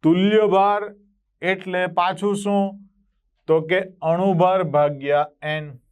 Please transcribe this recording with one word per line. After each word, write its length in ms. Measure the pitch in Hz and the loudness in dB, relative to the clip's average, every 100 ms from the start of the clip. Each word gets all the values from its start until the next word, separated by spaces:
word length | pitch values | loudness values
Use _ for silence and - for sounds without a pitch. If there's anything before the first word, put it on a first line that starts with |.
તુલ્ય 440 | 156 175 196 214 214 | 2 2 4 4 4
ભાર 480 | 190 202 208 208 - _ _ _ _ | 4 2 0 -4 -14 _ _ _ _
એટલે 460 | 170 190 190 180 180 | -4 -4 -4 -4 -2
પાછું 480 | 180 175 185 202 202 | -2 -2 -2 -4 -2
શું? 540 | 202 202 196 196 - _ _ _ _ _ - | -2 0 -2 -6 -20 _ _ _ _ _ 0
તો 140 | 160 | 0
કે 180 | 156 185 190 - | 2 -2 -2 -6
અણુભાર 640 | 160 170 196 175 180 190 | -4 0 0 2 2 2
ભાગ્યા 640 | 165 147 147 139 143 147 151 _ | 0 0 0 -2 -2 0 -2 _
એન. 380 | 151 156 151 123 _ | -8 -8 -10 -18 _